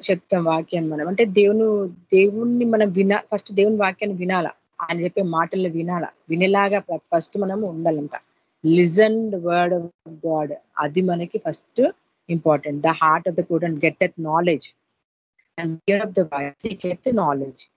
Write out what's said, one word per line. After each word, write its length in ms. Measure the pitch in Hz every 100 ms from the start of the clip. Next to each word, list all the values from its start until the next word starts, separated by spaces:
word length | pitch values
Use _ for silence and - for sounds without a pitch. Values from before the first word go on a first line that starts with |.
| -
చెప్తాం 340 | 180 - 185
వాక్యాన్ని 480 | 165 160 165 175 160
మనం. 160 | 156 160
అంటే 180 | 196 226
దేవుని, 420 | 190 202 220 220 208 190 175 -
దేవుణ్ణి 520 | 190 202 208 240 240 233
మనం 260 | 220 208
వినా-, 320 | 180 196 202 -
ఫస్ట్ 220 | 208 -
దేవుని 240 | 196 208 220
వాక్యాన్ని 400 | 190 185 202 180
వినాలా, 340 | 180 185 160 - _ -
ఆయన 160 | 165 170
చెప్పే 180 | 175 202
మాటల్ని 480 | 185 165 165 190 185
వినాలా, 380 | 165 170 175 151 - -
వినేలాగా 500 | 165 190 196 202 202
ఫ-, 220 | - 165 -
ఫస్ట్ 300 | 170 - 202
మనము 300 | 190 202 202
ఉండాలంట. 480 | 160 170 156 147 - _ _ _ _
Listen 500 | 160 170 175 175 214 220 220
the 80 | 190
word 320 | 170 175 175
of 120 | 175 170 _ 165 160
God. 260 | 165 156 147 147 _ -
అది 220 | 147 165
మనకి 360 | 185 170 170 208
ఫస్ట్ 440 | 160 156 _ - 285 - _ _ -
ఇంపార్టెంట్. 500 | 165 160 143 151 147 160
The 80 |
heart 300 | 160 156 160
of 100 | 175 165
the 100 | 165
prudent 320 | 165 170 151
getteth 320 | 160 156 180 175
knowledge 460 | 156 160 175 143 - _ _ _ _ _ _ _ _ -
and 120 | 165 160 -
ear 120 | 202
of 100 | 202
the 120 | 185 160
wise 280 | 143 143 -
seeketh 440 | 226 190 180 180 262
knowledge. 480 | 226 156 139 139 131 -